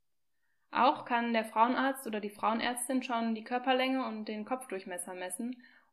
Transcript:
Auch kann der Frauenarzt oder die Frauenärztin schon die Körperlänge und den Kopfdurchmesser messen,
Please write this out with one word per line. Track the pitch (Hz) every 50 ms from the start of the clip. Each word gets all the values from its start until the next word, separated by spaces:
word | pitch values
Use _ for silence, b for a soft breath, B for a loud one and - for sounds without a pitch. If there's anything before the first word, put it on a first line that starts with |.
| _ _ _ _ _ _ _ _ _ _ _ _ _ _
Auch | - - 233 269 302 - -
kann | - 247 233 233 233 233
der | 226 220
Frauenarzt | 226 - 220 226 247 254 254 254 277 269 - -
oder | 226 214 208
die | 202 202
Frauenärztin | - - - 208 226 226 - 240 247 247 - - 262 254
schon | 254 - 240 233 226 226 220
die | 220 220
Körperlänge | - 247 247 247 269 254 254 254 262 262 262 247
und | 220 220 214 214
den | 220 214 214 208
Kopfdurchmesser | - 254 262 - - 190 190 - 190 180 180 - 190 185
messen, | 180 180 185 - - 226 247 254 B B B B B B B